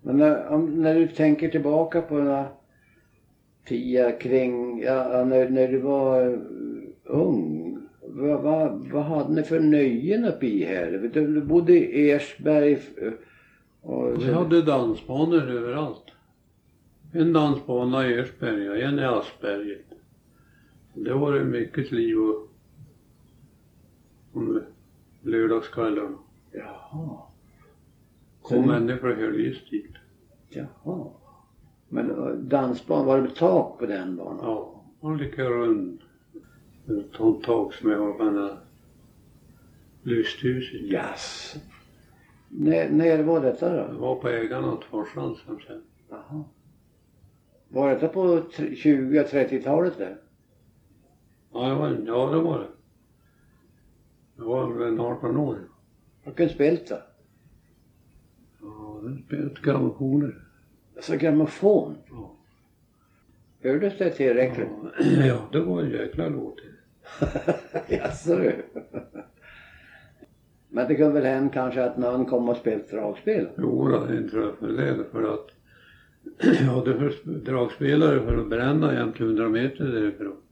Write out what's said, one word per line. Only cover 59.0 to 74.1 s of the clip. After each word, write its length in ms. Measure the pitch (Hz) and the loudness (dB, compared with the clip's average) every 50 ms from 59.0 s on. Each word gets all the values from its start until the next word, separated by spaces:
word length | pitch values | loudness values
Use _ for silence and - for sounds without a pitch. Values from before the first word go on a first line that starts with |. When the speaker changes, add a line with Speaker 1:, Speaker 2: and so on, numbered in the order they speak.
| 104 | -10
Speaker 2:
jag 60 | 120 | -10
har 120 | 135 135 - _ | -12 -12 -10 _
spelat 340 | - - - 143 - - | -8 -6 -6 -8 -8 -4
grammofoner. 760 | - 151 139 135 135 123 - - 139 135 135 147 147 139 - - - _ _ _ _ _ _ _ _ _ _ | 0 0 0 2 0 -2 -2 -2 -2 0 2 2 0 0 -6 -12 -20 _ _ _ _ _ _ _ _ _ _
Speaker 1:
Alltså 200 | - - - 160 139 | -18 -6 -4 -2 0
grammofon? 800 | 143 160 147 151 156 151 - - 185 202 214 - - 151 151 147 - _ | 2 4 4 4 2 2 -2 2 4 4 4 4 2 0 -10 -14 -16 _
Speaker 2:
Ja. 260 | - 120 104 - - _ _ _ _ _ _ _ _ _ _ _ _ _ _ _ _ _ _ _ _ _ _ _ _ _ | -18 -18 -16 -18 -20 _ _ _ _ _ _ _ _ _ _ _ _ _ _ _ _ _ _ _ _ _ _ _ _ _
Speaker 1:
Hördes 360 | - 127 135 151 196 202 196 - | -2 -2 0 0 0 -2 -2 0
det 120 | 190 170 | -2 -2
tillräckligt? 580 | - - 139 131 117 123 131 127 120 - 107 92 - - - - - - | 0 2 2 4 4 4 2 2 0 -4 -6 -6 -8 -10 -12 -12 -4 0
Speaker 2:
Ja, 260 | - 147 139 147 139 | 2 4 6 6 6
<clears throat> 0 | |
ja, 120 | 131 123 113 107 - | 6 4 2 -4 -2
det 80 | - 151 | -2 -2
var 220 | 165 180 180 170 | 0 0 -2 -2
en 100 | 156 143 | -2 -2
jäkla 380 | 123 117 110 - - - 170 160 | -2 -4 -6 -6 -6 -6 -4 -4
låt. 280 | 147 127 113 107 - - - - - _ _ _ _ _ _ - - - | -4 -6 -8 -10 -12 -16 -20 -20 -20 _ _ _ _ _ _ -20 -4 -4
Speaker 1:
<laughs> 640 | - - - - - - - - - - - - - - | -2 -2 -2 -4 -2 -2 -2 -2 -4 -8 -8 -8 -4 -4
Jaså 480 | - - - - 160 - - 156 170 | -4 -4 -4 -6 -8 -6 0 0 2
du? 300 | 185 180 110 - - - - - - - - - - - - _ - - - _ _ _ - - - - - - - - - - - - - _ _ - _ _ _ _ _ _ _ _ _ | 2 2 0 0 0 -8 -14 -14 -16 -16 -12 -12 -14 -14 -12 _ -20 -20 -20 _ _ _ -20 -20 -20 -20 -20 -20 -20 -20 -20 -20 -20 -20 -20 _ _ -20 _ _ _ _ _ _ _ _ _
Men 180 | - 117 127 - | -4 -4 0 0
det 80 | 151 | 4
kan 180 | - 151 151 143 | 4 4 4 4
väl 100 | 151 135 | 4 2
hända 280 | 131 131 131 139 139 127 | 2 2 2 0 0 0
kanske 300 | 139 127 127 127 131 123 | 0 -4 -2 -2 0 -2
att 140 | 120 - - | -2 -2 -2
någon 280 | 123 120 123 127 127 | -2 0 0 0 0
kom 240 | 120 127 120 120 120 | 0 0 0 2 0
och 80 | 120 120 | -2 0
spelat 320 | - 117 110 104 104 - | 0 -2 -2 -2 -4 -6
dragspel? 560 | - 107 107 104 101 - - 208 220 190 101 85 - - | -8 -6 -4 -4 -6 -4 -2 -2 0 0 -2 -4 -6 -4
Speaker 2:
Jo 300 | - 123 123 127 135 139 | -2 0 0 2 2 4
då, 180 | 131 110 - | 2 2 2
det 240 | - | 0